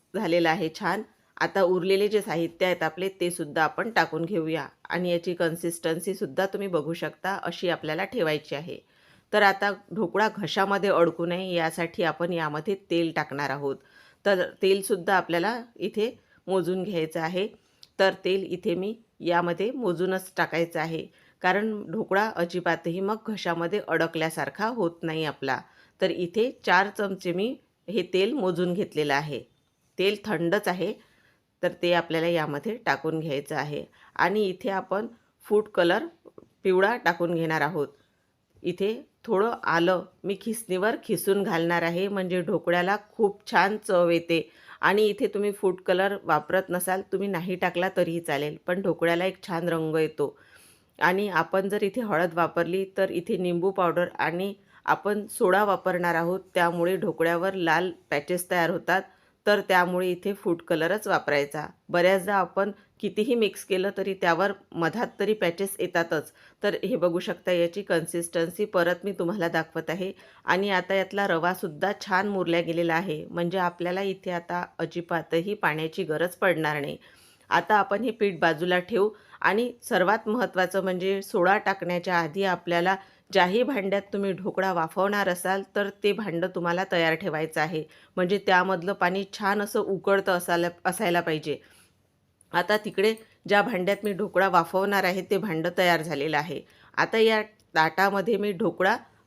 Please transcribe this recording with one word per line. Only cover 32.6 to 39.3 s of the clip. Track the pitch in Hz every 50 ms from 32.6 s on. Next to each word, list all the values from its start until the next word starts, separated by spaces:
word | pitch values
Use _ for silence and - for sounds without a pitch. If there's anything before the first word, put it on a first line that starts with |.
| - 220 220 240 -
टाकून | 165 139 139 - 160 160 160
घ्यायचं | 156 165 135 143 147 - 160
आहे. | 139 135 147 147 143 - - _ _ - - -
आणि | - 160 180 196 214 208 190
इथे | 180 - - 202
आपण | 196 190 185 - 190 202 226 233 - _ _ _ _ _ -
फूड | - 214 208 214 214
कलर | - 190 175 170 180 226 330 339 - _ _ - - - - _ _ _ -
पिवळा | 190 185 185 190 208 240 240
टाकून | - 170 175 170 175 170 175
घेणार | 165 165 160 160 156
आहोत. | 147 151 185 156 139 - - _ _ _ _ _ _ _ _ _ _ _ _ - -
इथे | 180 165 - 196 208 226 262 - _ _ _ -
थोडं | -